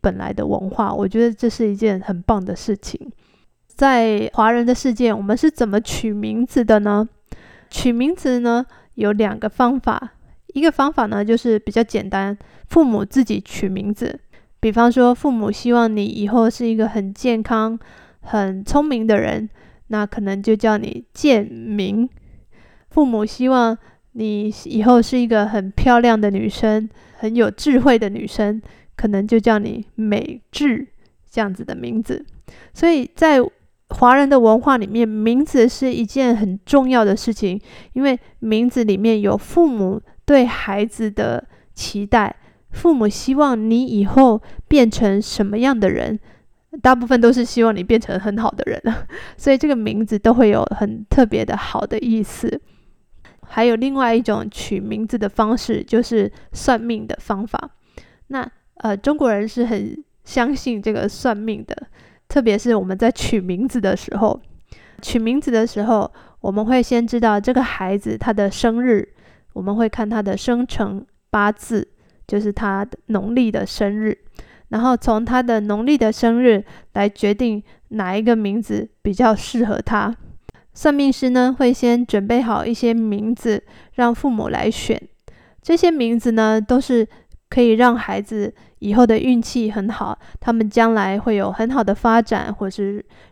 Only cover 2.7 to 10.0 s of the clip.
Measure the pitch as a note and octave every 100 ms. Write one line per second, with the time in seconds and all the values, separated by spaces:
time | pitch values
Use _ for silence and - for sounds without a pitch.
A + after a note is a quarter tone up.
2.7 | G3 - - C4 - _ _ _ _ _
3.7 | - C4+ B3 A3+ G#3 A3 - A3 A#3+ A#3+
4.7 | B3 C4 A3 A#3+ G#3 G3 G#3+ D#4 - A3+
5.7 | G3+ - - A3 G#3 G#3+ A3 B3+ C4+ A3+
6.7 | G#3+ G#3 G#3 A3+ _ _ - - - _
7.7 | - B3 A#3 C#4 F4+ C4+ B3 A#3+ A#3 B3+
8.7 | - _ - G#3 G#3 G#3 A3 G#3+ - B3
9.7 | C4 - -